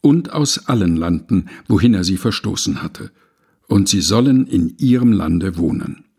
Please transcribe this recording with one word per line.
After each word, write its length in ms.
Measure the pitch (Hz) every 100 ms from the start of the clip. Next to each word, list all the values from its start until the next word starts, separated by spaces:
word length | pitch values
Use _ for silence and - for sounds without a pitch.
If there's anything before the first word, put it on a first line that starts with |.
und 320 | 147 160 -
aus 360 | - 143 - -
allen 280 | 120 90 82
Landen, 540 | 82 85 - 98 85 - -
wohin 240 | 107 123
er 120 | 104
sie 120 | 87 92
verstoßen 680 | 120 98 107 - - -
hatte. 280 | - - - _ _ _ _ _ _
Und 240 | 101 98
sie 100 | 101
sollen 460 | 92 107 131 131 127
in 320 | 95 82 -
ihrem 340 | 135 123 120
Lande 460 | 101 80 85 95 85
wohnen. 460 | 85 - - - _